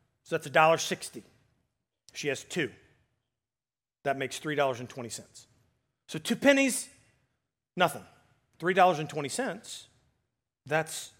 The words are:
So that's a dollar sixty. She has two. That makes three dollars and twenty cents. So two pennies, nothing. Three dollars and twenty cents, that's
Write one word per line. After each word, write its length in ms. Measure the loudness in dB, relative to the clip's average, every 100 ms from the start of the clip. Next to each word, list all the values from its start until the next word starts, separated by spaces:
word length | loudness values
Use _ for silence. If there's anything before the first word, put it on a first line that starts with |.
| _ _
So 120 | -6 -6
that's 120 | 0
a 20 |
dollar 280 | 4 6 4
sixty. 460 | 0 -6 -8 -16 -20 _ _ _ _ _ _ _ _
She 140 | -8 -6
has 140 | -6
two. 280 | -6 -4 -4 -6 _ _ _ _ _ _ _ _ _ _ _ _
That 140 | -4 -2
makes 220 | -4 -6
three 160 | -4 0
dollars 240 | 0 -2
and 100 | -8
twenty 200 | -12 -12
cents. 380 | -12 -14 -20 -20 _ _ _ _ _ -12
So 120 | -8
two 160 | -4 2
pennies, 540 | 4 6 4 0 -8 -16 _ _ _ _ _ _ _ 0
nothing. 260 | 0 0 -12 -20 _ _ _ -6
Three 140 | 0
dollars 260 | 6 6 4
and 100 | -2
twenty 200 | -6 -6
cents, 580 | -4 -6 -8 -12 -16 -18 _ _ _ _ _ _ _ -2
that's 460 | -2 -2 -8 -14 -18